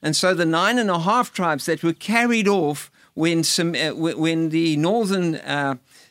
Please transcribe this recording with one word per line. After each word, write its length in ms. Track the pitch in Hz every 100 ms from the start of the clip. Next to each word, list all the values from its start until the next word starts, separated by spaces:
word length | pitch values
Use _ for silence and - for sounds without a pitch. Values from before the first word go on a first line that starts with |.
And 140 | 151 156
so 180 | 180
the 120 | 180 170
nine 340 | 165 190 247
and 100 | 214
a 100 | 175
half 320 | 170 233 240
tribes 340 | - 180 147 -
that 160 | 156
were 100 | 165
carried 540 | 160 - 233 240 226 202
off 420 | 202 151 147 - _ _
when 300 | - 165 165
some, 320 | 156 - 170 151
uh, 140 | 156
w-, 280 | 131 160 123
when 320 | 160 165 165
the 260 | 160 165 147
northern, 580 | 165 226 208 190 175 160
uh, 400 | - 143 143 135 _ - -